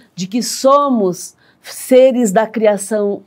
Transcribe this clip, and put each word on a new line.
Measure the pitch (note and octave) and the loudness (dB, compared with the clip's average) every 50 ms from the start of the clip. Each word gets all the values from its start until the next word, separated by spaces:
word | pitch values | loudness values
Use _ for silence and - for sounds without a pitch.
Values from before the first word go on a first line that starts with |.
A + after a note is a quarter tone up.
| _ _ _ | _ _ _
de | - F#3 F#3 | -10 -8 -6
que | G3+ B3 | -6 -6
somos | G#3+ - - - - C4 C#4 C#4+ C#4+ C#4 B3+ A3+ G3+ F#3 F3 - - - - _ _ _ _ _ _ | -6 -6 -8 -2 2 2 4 4 2 2 0 0 0 -2 -2 -6 -12 -18 -20 _ _ _ _ _ _
seres | - - - - - C4 B3+ C4 C4 B3+ B3 B3 G#3 | -18 -18 -16 -2 2 4 6 6 4 4 2 0 0
da | F#3 A3+ A3 | 0 0 0
criação | G#3+ A3 A#3 A3 G#3+ G#3 G3 G3+ - A3 G#3+ G#3 G3+ G3+ G3 - | 0 -2 0 0 0 0 0 -4 -6 -4 -4 -2 -4 -4 -6 -10